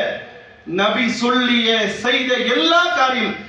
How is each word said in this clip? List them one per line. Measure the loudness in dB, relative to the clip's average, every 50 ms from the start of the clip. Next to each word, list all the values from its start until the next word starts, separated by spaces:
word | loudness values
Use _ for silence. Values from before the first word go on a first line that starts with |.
| 0 -2 -4 -8 -12 -16 -18 -20 -20 -20 -20 -18 -10 -6 -2 0
நபி | 0 0 0 0 0 -2 -2 0 0
சொல்லிய, | 2 2 2 2 2 2 2 2 2 2 2 0 -2 -4 -2 -2
செய்த | 0 0 0 0 0 0 0 0 0 0
எல்லா | 2 2 4 4 4 2 2 2 2
காரியம் | 2 2 2 0 -2 -4 -6 -8 -12